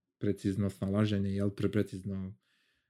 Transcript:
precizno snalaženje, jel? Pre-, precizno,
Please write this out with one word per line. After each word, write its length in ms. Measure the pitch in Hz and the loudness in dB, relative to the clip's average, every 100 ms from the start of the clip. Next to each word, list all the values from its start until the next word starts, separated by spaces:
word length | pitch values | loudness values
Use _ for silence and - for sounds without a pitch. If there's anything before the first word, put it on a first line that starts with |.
| _ _ | _ _
precizno 520 | 104 95 104 95 98 | -4 -2 0 0 -2
snalaženje, 600 | - 98 101 107 101 98 | -2 0 2 2 2 0
jel? 200 | 98 101 | 0 -2
Pre-, 180 | 101 101 | 0 0
precizno, 640 | 104 101 95 95 95 92 - _ _ _ _ | 2 0 -4 -6 -6 -8 -10 _ _ _ _